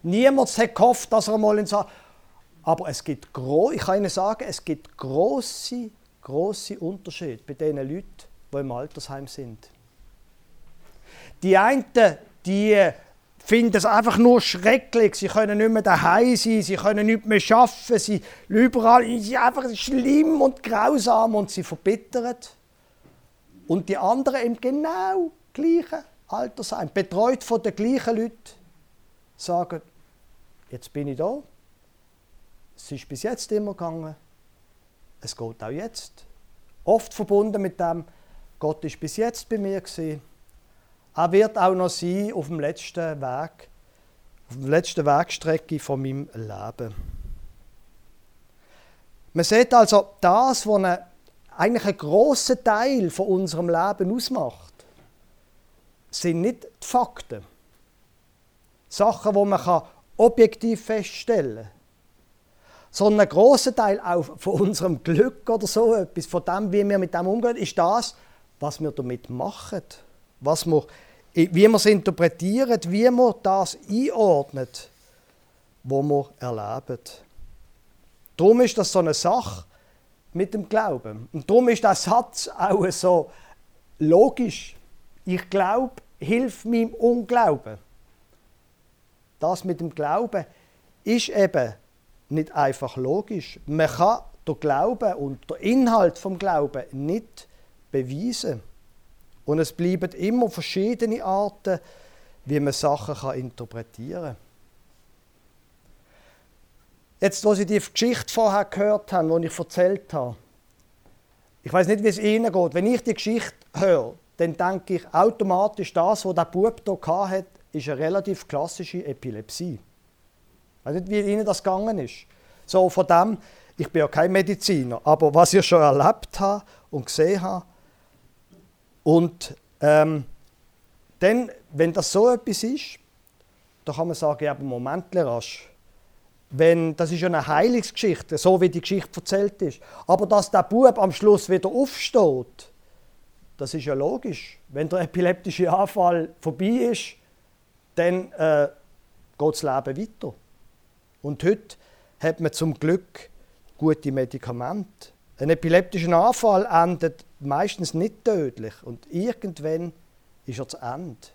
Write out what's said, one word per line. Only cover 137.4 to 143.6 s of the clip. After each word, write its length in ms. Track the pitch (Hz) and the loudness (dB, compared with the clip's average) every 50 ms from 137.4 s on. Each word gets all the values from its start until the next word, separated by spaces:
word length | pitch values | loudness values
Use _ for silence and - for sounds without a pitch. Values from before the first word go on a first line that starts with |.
| 131 | -2
Heilungsgeschichte, 880 | 143 151 151 185 240 247 240 196 - - - - 208 165 - - - 160 | 0 2 2 4 4 2 0 -2 -4 -8 -2 -2 -2 -2 -2 -4 -8 -6
so 240 | 143 - 180 185 180 | 2 4 4 4 6
wie 80 | 185 180 | 4 2
die 120 | 139 170 | 0 -2
Geschichte 380 | - - 196 196 - - - 175 | -4 -4 -4 -4 -4 -8 -14 -12
erzählt 420 | - - 196 196 202 202 - - 190 | -6 -2 -2 0 0 -2 -2 -4 -6
ist. 180 | 151 123 - - - - - - | -6 -6 -8 -20 -20 -20 -16 0
Aber 220 | - 180 185 208 | 2 2 2 4
dass 240 | 185 214 202 - - | 4 2 2 2 4
der 100 | - 190 | 2 2
Bub 380 | - - 202 233 262 247 226 233 | 2 2 4 8 8 8 8 8
am 120 | 196 190 | 0 0
Schluss 380 | 151 - 202 214 208 185 - - | 0 2 6 6 6 6 4 0
wieder 200 | 185 180 - 190 | 0 0 0 0
aufsteht, 1000 | 214 240 277 262 - - - - - 247 202 160 135 127 123 - _ - - - _ _ _ _ _ _ _ - _ _ _ _ _ _ - - - | 0 0 0 0 -2 -10 -10 0 4 4 4 4 2 0 -6 -10 _ -20 -20 -20 _ _ _ _ _ _ _ -20 _ _ _ _ _ _ -20 -20 -12
das 160 | - | -10